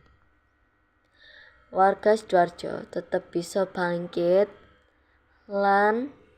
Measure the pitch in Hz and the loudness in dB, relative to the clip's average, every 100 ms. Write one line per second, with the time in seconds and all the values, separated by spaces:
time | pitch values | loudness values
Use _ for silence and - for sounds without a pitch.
0 | _ _ _ _ _ _ _ _ _ _ | _ _ _ _ _ _ _ _ _ _
1 | _ _ - - - _ _ 165 190 196 | _ _ -20 -20 -20 _ _ 2 2 2
2 | 214 220 - 185 175 - - - - 175 | 0 0 2 2 2 -2 -12 -12 -10 -12
3 | - 180 - 175 170 202 185 190 175 175 | -6 -6 -4 -8 -6 -4 -4 -4 -4 -4
4 | 175 - 175 185 202 - _ _ _ _ | -6 -2 2 2 2 -4 _ _ _ _
5 | _ _ _ _ - 202 196 196 208 226 | _ _ _ _ -8 -2 2 4 2 0
6 | 285 - _ | -4 -12 _